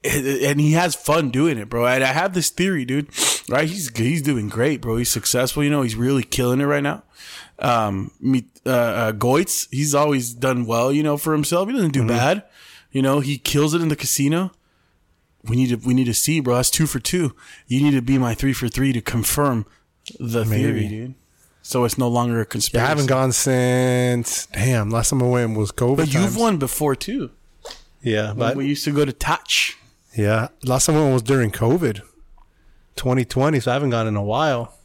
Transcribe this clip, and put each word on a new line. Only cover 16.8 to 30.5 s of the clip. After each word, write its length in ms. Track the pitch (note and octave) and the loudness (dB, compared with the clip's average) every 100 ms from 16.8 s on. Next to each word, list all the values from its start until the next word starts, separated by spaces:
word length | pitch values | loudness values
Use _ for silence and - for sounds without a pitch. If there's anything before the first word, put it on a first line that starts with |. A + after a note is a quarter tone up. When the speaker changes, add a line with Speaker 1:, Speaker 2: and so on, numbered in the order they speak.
| D#3 | 0
Speaker 1:
for 120 | B2+ | -2
two. 340 | - F3+ D#3 - - - _ | -2 -2 -2 -4 -20 -20 _
You 140 | B2 | 2
need 100 | D3 C3+ | 4 2
to 60 | |
be 160 | A#2+ C3+ | 2 2
my 160 | B2 A2 | 2 0
three 180 | C#3 | -2
for 140 | C3 A#2+ | 0 -4
three 240 | - C3+ | 0 0
to 80 | A#2+ | 0
confirm 640 | - A#2 G#2+ - C#3+ A#2 G2+ _ _ _ - - | -2 -2 -2 0 0 0 -4 _ _ _ -20 -10
the 240 | A#2+ A2+ A2 | -4 -2 0
Speaker 2:
Maybe. 160 | G#2+ | 0
Speaker 1:
theory, 240 | A2 A#2+ G2+ | 0 0 -4
dude. 240 | G#2+ B2 C3 _ _ _ _ | -6 -10 -14 _ _ _ _
So 220 | - B2+ A#2+ | -4 0 0
it's 120 | - | 0
no 100 | B2 | 0
longer 280 | A#2+ A#2+ A#2 | 2 0 0
a 20 | |
Speaker 2:
Yeah, 60 | G#2+ | -2
Speaker 1:
conspiracy. 380 | - - A#2 B2 | -4 -2 0 0
Speaker 2:
I 40 | |
haven't 160 | D3+ C3+ | 0 2
gone 260 | C3 C3 | 2 2
since, 1160 | B2 - B2+ B2 B2+ B2+ B2 B2 B2 A#2 - - | 0 0 2 2 2 2 2 2 0 -2 -6 -8
damn, 420 | - A2+ B2 G#2 | -2 0 2 0
last 220 | A2+ A2 | 0 0
time 100 | C#3 | 2
I 60 | B2 | 2
went 280 | B2 A#2 A2 | 2 0 0
was 160 | G#2 | -2
covid 260 | - B2 C#3 | 0 0 2
Speaker 1:
But 160 | D#3+ | 2
you've 100 | C#3+ | 2
Speaker 2:
times. 140 | G3 A3 | 0 2
Speaker 1:
won 200 | A#3 F3+ | 0 2
before, 380 | C3+ - D3 C3+ | -2 -2 -2 -2
too. 340 | - B3+ D3 - _ _ - - - _ | -4 -6 -8 -12 _ _ -20 -20 -20 _
Speaker 2:
Yeah, 280 | B2 G#2+ G#2+ | -2 -2 -2
Speaker 1:
When 80 | G#2+ | -2
Speaker 2:
but 160 | A#2 C#3 | -2 -2
Speaker 1:
we 100 | C#3 | -2
used 180 | C#3+ - | -2 -2
to 60 | |
go 140 | D3 C#3+ | 0 0
to 80 | |
Touch. 640 | - - E3 - - - - _ _ _ - | -2 -4 -4 -2 -2 -2 -6 _ _ _ -2
Speaker 2:
Yeah, 320 | G#2 A2 A#2 | 0 2 -2